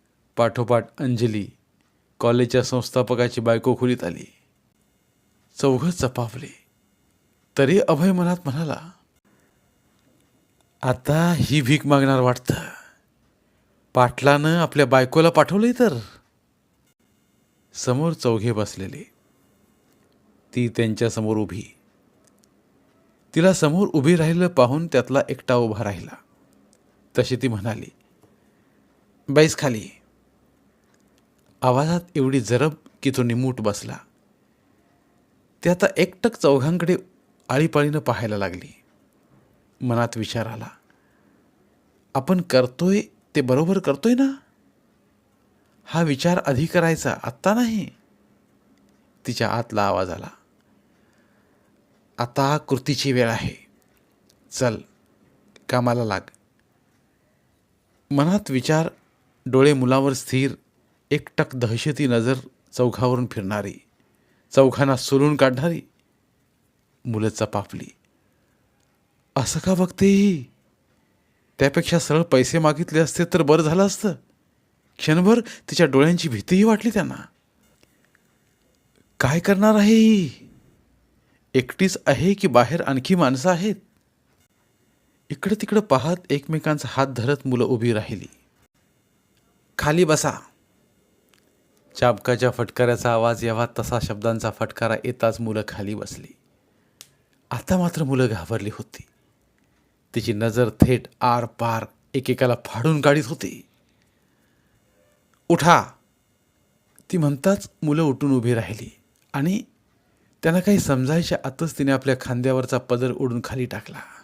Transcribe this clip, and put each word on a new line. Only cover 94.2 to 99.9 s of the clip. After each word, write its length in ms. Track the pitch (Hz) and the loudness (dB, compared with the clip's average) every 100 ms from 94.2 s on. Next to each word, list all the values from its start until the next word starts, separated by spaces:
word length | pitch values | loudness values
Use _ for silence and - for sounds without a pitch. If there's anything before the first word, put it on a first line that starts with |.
| 113 113 113 | -4 -2 -4
फटकारा 460 | - 107 - 113 110 | -6 -8 -4 -4 -4
येताच 360 | 123 123 113 113 | -6 -2 -2 -2
मुलं 220 | 113 107 107 | -6 -6 -8
खाली 260 | - 101 | -8 -8
बसली. 340 | 104 101 - - _ _ _ _ _ _ - - _ _ _ - | -8 -10 -16 -20 _ _ _ _ _ _ -20 -20 _ _ _ -12
आता 280 | 123 - 185 | -8 -2 0
मात्र 260 | 175 160 | 0 -2
मुलं 220 | 135 131 123 | -2 0 0
घाबरली 440 | 101 82 113 101 | -2 -6 -6 -8
होती. 300 | - - - - _ _ _ _ _ _ _ _ | -12 -16 -18 -20 _ _ _ _ _ _ _ _